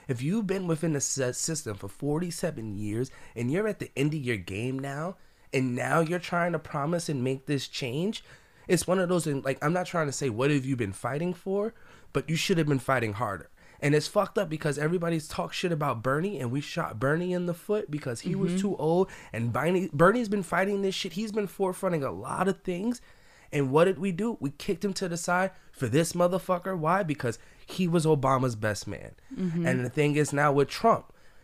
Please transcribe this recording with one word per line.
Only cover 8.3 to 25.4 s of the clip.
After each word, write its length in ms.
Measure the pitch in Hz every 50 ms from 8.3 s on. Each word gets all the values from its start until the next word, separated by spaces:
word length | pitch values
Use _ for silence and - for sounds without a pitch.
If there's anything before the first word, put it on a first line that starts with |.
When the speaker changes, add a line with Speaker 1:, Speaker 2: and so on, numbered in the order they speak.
| - - - _ _ - -
Speaker 1:
it's 180 | - 156 165 -
one 120 | - 180 190
of 100 | 185 165
those, 160 | 185 175 151
and, 180 | 156 143 135 127
like, 200 | 135 135 - 139
I'm 100 | 151 175
not 140 | 180 180
trying 180 | 170 - 170 156
to 40 | 143
say, 180 | 127 - 147 131
"What 220 | 104 110 131 143
have 140 | 151 143 127
you 100 | 135 139
been 180 | 120 117 98 95
fighting 400 | - - 117 131 147 170 175 180
for?" 400 | - - 196 190 202 208 226 - - - - - - - - -
but 160 | 139 139 -
you 60 | 160
should 220 | 160 - - 190 165
have 80 | 160
been 100 | 147 143 131
fighting 340 | - - 135 123 117 107 101
harder. 340 | 104 120 104 98 85 67 - - - - - - - -
And 120 | 143 147
it's 100 | 151 147
fucked 300 | - - 208 196 - -
up 100 | 220 196
because 300 | 160 160 151 - 151 139
everybody's 500 | 143 151 156 175 180 170 170 170 160 151
talk 260 | - - - 175 165 -
shit 180 | - - 180
about 320 | 170 147 151 143 123 113 110
Bernie, 360 | 127 135 151 170 202 202 139
and 120 | 131 117
we 100 | 123 143
shot 380 | 143 - - 170 - - - 107
Bernie 340 | 127 135 151 165 175 180 180
in 140 | 180 180
the 60 | 175 170
foot 360 | - - - 208 214 - -
because 300 | 147 147 - 135 117 -
he 160 | - 190 -
was 160 | 190 - 170
Speaker 2:
Mm-hmm. 100 | 175 185
Speaker 1:
too 140 | 196 202 175
old. 320 | - 147 160 165 180 190 185 - - - - -
And 180 | 110 117 120
Bernie, 380 | 110 127 143 165 185 180 190 -
Bernie's 380 | - 139 165 185 220 247 240 196
been 140 | 208 208 180
fighting 400 | - 180 175 190 202 202 196 196
this 100 | 190 190
shit. 200 | - - 190 -
He's 180 | 202 220 214
been 160 | 202 220 208
forefronting 580 | 180 - - 196 185 185 - - 185 170 156 135
a 40 | 120
lot 360 | 85 90 110 135 - - 185
of 140 | 196 185 -
things. 400 | - 190 180 175 202 240 240 - - - - - - - - - - -
And 200 | - 147 139 131
what 140 | 131 156 170
did 120 | 190 190
we 140 | - 185 202
do? 260 | 175 160 208 233 226 -
We 120 | - 143
kicked 340 | - - - - 190 - -
him 80 | 202 185
to 160 | - 196 175
the 80 | 170
side 320 | 165 - - 175 180